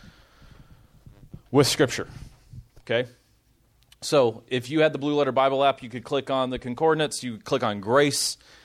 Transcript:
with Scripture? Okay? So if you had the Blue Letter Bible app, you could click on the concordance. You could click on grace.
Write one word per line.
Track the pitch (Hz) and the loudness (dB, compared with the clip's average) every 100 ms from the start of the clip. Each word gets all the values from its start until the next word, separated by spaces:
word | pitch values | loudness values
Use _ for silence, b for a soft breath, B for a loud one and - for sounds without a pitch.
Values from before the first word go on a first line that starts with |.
| b b b b b b b b b b - - - - - | b b b b b b b b b b -20 -20 -20 -20 0
with | 131 135 | 2 4
Scripture? | - 135 - - B B B B B - - | 2 0 0 -10 B B B B B -20 -18
Okay? | - 120 123 - _ _ _ _ _ _ _ _ | -4 -4 -4 -12 _ _ _ _ _ _ _ _
So | - 147 120 107 - | 0 4 4 0 -6
if | 127 120 | -6 -2
you | 156 | 2
had | 156 | 2
the | 139 | 2
Blue | 143 147 | -2 0
Letter | 139 | 2
Bible | 127 135 135 | 2 2 4
app, | 139 135 | 2 0
you | 127 | -6
could | 120 | -12
click | - 139 135 | -4 -4 -2
on | 135 127 | -2 -2
the | 123 | -4
concordance. | 123 123 160 156 151 - | -8 0 0 2 -2 -6
You | 127 | -10
could | 110 - | -12 -4
click | 135 | -2
on | 117 101 | 0 -2
grace. | 98 135 147 139 - - b b | 2 4 4 0 -4 -6 b b